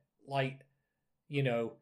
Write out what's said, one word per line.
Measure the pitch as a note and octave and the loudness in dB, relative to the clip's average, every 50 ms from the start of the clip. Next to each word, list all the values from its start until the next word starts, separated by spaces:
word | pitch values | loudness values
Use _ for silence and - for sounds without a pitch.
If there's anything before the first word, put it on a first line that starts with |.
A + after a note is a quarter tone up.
| _ _ _ _ - | _ _ _ _ -10
Like, | - C#3 C#3 C3+ C3 C3+ - - _ _ _ _ _ _ _ _ _ _ _ _ - | -4 -2 0 0 0 -2 -8 -16 _ _ _ _ _ _ _ _ _ _ _ _ -4
you | D3 C#3+ C#3 | 0 0 2
know, | B2+ A#2 A#2 A#2 A2 - - | 2 2 2 0 -2 -6 -10